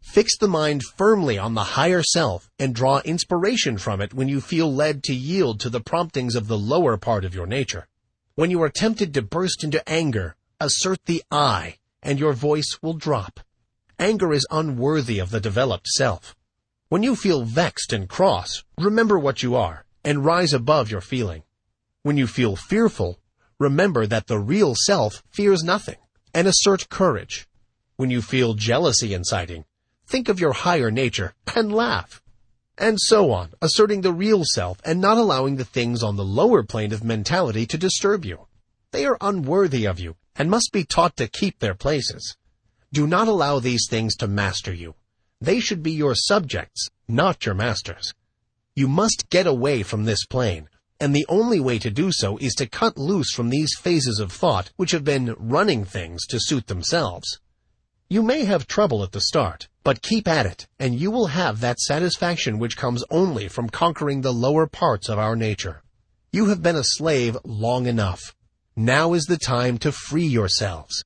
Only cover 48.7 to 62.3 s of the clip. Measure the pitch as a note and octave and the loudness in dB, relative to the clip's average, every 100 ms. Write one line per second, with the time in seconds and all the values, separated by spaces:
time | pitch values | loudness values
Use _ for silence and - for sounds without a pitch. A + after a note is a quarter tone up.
48.7 | - C3+ D3+ A3 - - F3 F3+ C3 C3+ | -2 0 2 0 -2 0 2 2 2 0
49.7 | C3 F#2+ A2 G#2+ G2+ - B2+ A#2 E2 D2+ | 0 -2 -2 -2 -2 -2 -2 -2 -2 -10
50.7 | _ _ _ C#3+ C#3+ - F#3 A3+ G#3 B2+ | _ _ _ 0 2 2 0 2 2 2
51.7 | A#2 A2+ G#2 F#3 - G2 A2 C3+ - B2+ | 0 -2 -2 0 0 -2 -2 -4 -4 -6
52.7 | - A3+ - C#3+ G3 B2 - A#2 C#3 D3+ | 0 -2 0 -2 0 -2 -2 0 0 -2
53.7 | - F3+ E3+ B2+ G#2 G2 - F3+ A2+ G2+ | -2 0 2 2 -2 -4 -2 0 0 -2
54.7 | - F3+ E3 D3 C#3 B2 A2 A2+ C#3+ G#3 | -4 -2 0 0 0 -2 -4 -2 2 2
55.7 | C3 F#2+ - E2 F2 - A#2+ - C3 - | 0 -2 -8 -10 -10 -6 -4 -2 -4 -4
56.7 | F#2+ E2+ E3+ A#2+ F2 - - _ _ _ | -6 -2 -2 -2 -6 -12 -12 _ _ _
57.7 | _ _ _ _ G3 A3 D4 G#3 F#3 - | _ _ _ _ 0 2 2 2 0 0
58.7 | - G#3 A2+ F#2 G2+ - D#3+ G2+ - - | 0 2 0 -4 -4 -2 0 0 -4 -18
59.7 | _ - B2+ - A3+ F3+ D#3 G2+ - - | _ -2 0 0 0 2 0 0 -4 -20
60.7 | _ C3 A#2+ F3+ A#3+ G3 D#3 E3 G#2+ A#2+ | _ -2 0 0 0 0 0 -2 -2 -2
61.7 | B2 - D3 F3 - F3 | -2 -2 0 0 0 -2